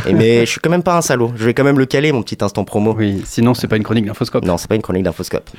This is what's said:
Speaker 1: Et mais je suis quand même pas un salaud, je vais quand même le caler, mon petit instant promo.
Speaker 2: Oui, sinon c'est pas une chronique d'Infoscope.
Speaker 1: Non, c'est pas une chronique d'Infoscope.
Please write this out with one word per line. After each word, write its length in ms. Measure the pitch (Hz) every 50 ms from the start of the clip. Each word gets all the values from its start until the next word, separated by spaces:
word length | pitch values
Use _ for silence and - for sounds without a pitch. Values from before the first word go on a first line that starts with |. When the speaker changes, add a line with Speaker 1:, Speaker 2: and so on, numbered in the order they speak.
| - -
Speaker 1:
Et 60 | -
mais 320 | 110 110 113 117 117 117
je 60 | 113
suis 100 | - -
quand 80 | - 160
même 120 | 170 180
pas 140 | 170 180 175
un 60 | 170
salaud, 320 | 160 - 139 123 117 117 120
je 80 | 110 110
vais 100 | 120 117
quand 120 | - 135
même 120 | 143 143 135
le 80 | 131
caler, 280 | 123 - 139 147 156 143
mon 100 | 117 101
petit 180 | - 101 -
instant 220 | 107 98 - 110 98
promo. 320 | - - 107 104 110 110 110
Speaker 2:
Oui, 240 | 107 101 98 92 -
sinon 280 | - - - 117 123 120
c'est 120 | - - 98
pas 80 | 110
une 80 | 110 101
chronique 220 | - 110 117 104
d'Infoscope. 400 | 101 107 - 123 - - 123 -
Speaker 1:
Non, 100 | 90 87
c'est 140 | 82 - -
pas 60 | 107
une 60 | 107
chronique 220 | - - 90 95 95
d'Infoscope. 460 | 87 80 - 90 - - - - - -